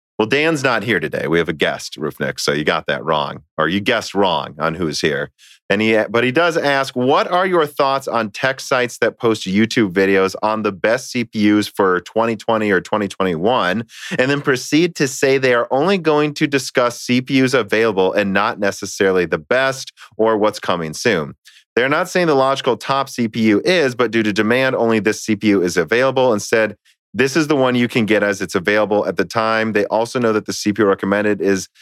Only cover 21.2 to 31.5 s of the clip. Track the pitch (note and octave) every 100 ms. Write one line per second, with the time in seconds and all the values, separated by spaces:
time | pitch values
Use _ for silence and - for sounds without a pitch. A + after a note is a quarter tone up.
21.2 | D2+ - _ - _ - B2+ D3+ F3+ F#3
22.2 | F3 C#3 C3+ C3+ C3+ A2+ - C3+ C3+ -
23.2 | A#2 A#2 A2 G2+ - F3+ C#3 A#2 A#2+ A2+
24.2 | G#2+ G#2 G#2+ A#2+ C3 A2 A#2 A2+ G2+ G#2
25.2 | - G#2 G#2+ G2+ F2 F2 D#2+ A#2 C3+ B2+
26.2 | B2+ G#2 - A#2 G#2+ G2 _ _ _ G2
27.2 | C3+ D3 D3 D3+ C3 B2 A#2+ C3 G#2+ G#2
28.2 | G2+ G2 F#2 G2 F2 G#2 G#2+ G#2 F#2 F2+
29.2 | F#2 A#2 A2 A2 A2 G#2 G2 G#2 A#2 B2+
30.2 | A#2 G#2+ G2 G2 G#2 G2+ G#2 F#2+ G2 G2+
31.2 | G#2 G2+ F2+